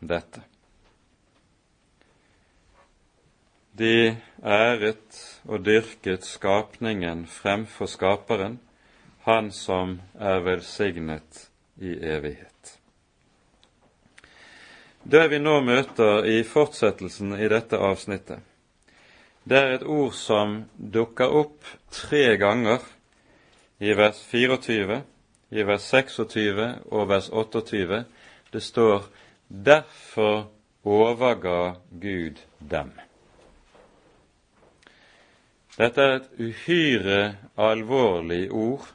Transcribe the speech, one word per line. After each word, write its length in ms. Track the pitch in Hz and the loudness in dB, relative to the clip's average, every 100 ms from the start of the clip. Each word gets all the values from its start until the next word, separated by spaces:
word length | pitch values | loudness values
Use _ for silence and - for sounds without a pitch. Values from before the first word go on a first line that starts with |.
dette. 400 | 80 85 - - - _ _ _ _ _ _ _ _ _ _ _ _ _ _ _ _ _ _ _ _ _ _ _ _ _ _ _ _ _ _ _ _ 101 | -6 -6 -8 -20 -20 _ _ _ _ _ _ _ _ _ _ _ _ _ _ _ _ _ _ _ _ _ _ _ _ _ _ _ _ _ _ _ _ -2
De 400 | 113 117 113 113 - - | 2 4 4 0 -12 -10
æret 800 | 110 104 117 117 107 110 _ - - - - | 0 4 4 2 -2 -4 _ -20 -20 -20 -8
og 180 | 104 92 | -4 2
dyrket 560 | 110 113 - 98 92 - | 2 2 -8 -6 -6 -8
skapningen 960 | - 101 101 107 - 113 104 87 85 82 | -6 0 0 -2 -8 -6 -4 -4 -6 -10
fremfor 580 | - 101 104 110 - 98 | -6 -2 -2 -4 -8 -8
skaperen, 720 | - 95 101 - 107 98 123 _ _ _ _ _ _ - | -2 0 0 -2 -4 -4 -8 _ _ _ _ _ _ 0
han 240 | 113 107 | 0 0
som 460 | 95 - 92 92 92 95 - | -8 -4 -2 -2 -8 -14 -8
er 240 | 104 95 | -2 0
velsignet 1040 | 90 90 - - 101 85 80 78 - - - _ _ - | 0 -4 -4 -4 -4 -4 -8 -10 -14 -20 -20 _ _ -14
i 160 | 92 | -10
evighet. 840 | 82 82 78 73 73 - _ - - _ _ _ _ _ _ _ _ _ _ _ _ _ _ - - - - - - - _ - | -8 -6 -6 -6 -12 -20 _ -20 -20 _ _ _ _ _ _ _ _ _ _ _ _ _ _ -20 -20 -20 -20 -20 -20 -20 _ 4
Det 220 | 147 160 | 4 6
vi 100 | 147 | 2
nå 200 | 151 147 | 2 2
møter 640 | 123 123 135 - 107 104 104 | 4 2 2 2 4 4 2
i 160 | 110 | 0
fortsettelsen 920 | 113 151 147 - 107 - 92 - 101 101 | 2 2 0 2 0 0 -8 -8 -8 -2
i 100 | 110 | 0
dette 300 | 110 113 104 | 0 0 0
avsnittet, 640 | 98 95 - 95 - - - _ _ _ _ _ _ _ _ _ - | 0 0 -4 -10 -10 -18 -18 _ _ _ _ _ _ _ _ _ 2
det 120 | 131 | 4
er 180 | 135 131 | 4 0
et 80 | - | -2
ord 260 | 151 131 | 0 -2
som 500 | - - 107 104 107 110 - | -2 0 0 0 -4 -10 -16
dukker 640 | 104 110 117 - 127 151 147 | -6 -2 -2 0 0 2 0
opp 300 | - - - _ | -6 -20 -20 _
tre 400 | - - 147 127 101 | -16 -2 2 4 4
ganger 440 | 101 117 110 123 - - _ _ _ _ _ _ _ - | 2 2 0 -2 -4 -20 _ _ _ _ _ _ _ -6
i 140 | 104 101 | 0 4
vers 240 | 107 - - | 2 2 -6
fireogtyve, 720 | 120 127 127 - 110 98 123 147 _ _ _ - 110 | 0 0 0 -2 -2 -2 -6 -8 _ _ _ -10 -4
i 80 | |
vers 220 | 101 101 - | 0 -2 2
seksogtyve 800 | 131 131 - 107 110 107 101 117 117 - | 0 0 -4 -6 -2 -2 -2 -6 -8 -6
og 160 | 107 98 | -4 0
vers 220 | 98 - | 0 0
åtteogtyve. 720 | - 110 113 107 107 87 104 - _ - - _ | -4 -4 -4 -4 -4 -4 -4 -6 _ -20 -20 _
Det 80 | 110 | -12
står: 420 | - - 113 101 95 - - _ - | -6 2 4 2 -2 -20 -20 _ -20
"Derfor 1040 | 95 127 151 - - - - 107 107 104 _ _ _ | -2 4 4 2 -18 -12 -2 0 0 -6 _ _ _
overga 960 | 104 104 113 117 127 107 90 87 90 87 - | 0 4 4 2 0 0 -2 -2 -2 -6 -18
Gud 520 | 87 101 92 82 - - - | -14 -8 -6 -8 -10 -20 -20
dem." 320 | 73 78 65 - - _ _ _ _ _ _ _ _ _ _ _ _ _ _ _ _ _ - _ _ _ _ _ _ _ _ - | -8 -6 -6 -14 -20 _ _ _ _ _ _ _ _ _ _ _ _ _ _ _ _ _ -20 _ _ _ _ _ _ _ _ 0
Dette 240 | 117 139 | 0 4
er 140 | 139 131 | 2 2
et 100 | - - | -4 -10
uhyre 840 | 113 107 - 175 151 113 95 101 104 101 - - | -8 -8 0 2 2 2 2 2 0 -4 -10 0
alvorlig 960 | 110 110 110 131 113 87 82 87 95 | 2 2 0 2 2 2 -2 -4 -4
ord 320 | 113 113 139 - | -2 -2 -4 -10